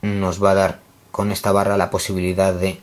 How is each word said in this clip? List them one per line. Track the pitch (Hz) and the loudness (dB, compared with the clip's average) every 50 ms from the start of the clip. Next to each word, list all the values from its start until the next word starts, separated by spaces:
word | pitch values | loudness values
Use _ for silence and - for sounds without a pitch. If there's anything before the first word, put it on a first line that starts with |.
nos | - 104 101 101 98 92 87 90 98 | -4 -2 -2 -2 -2 -2 -2 0 2
va | 98 | 2
a | 95 | 4
dar | 98 95 92 90 - _ _ _ _ _ _ | 4 2 2 0 -4 _ _ _ _ _ _
con | _ - 101 104 | _ -4 -2 -2
esta | 101 - - 104 | -2 -2 0 0
barra | 98 101 98 101 101 98 | 2 2 2 2 2 0
la | 90 90 | 0 0
posibilidad | - 95 - - 98 92 90 90 92 92 95 95 | -2 -4 -4 -4 -4 -2 -2 -2 0 2 2 0
de | 92 90 92 95 90 - | 2 0 -2 -4 -4 -6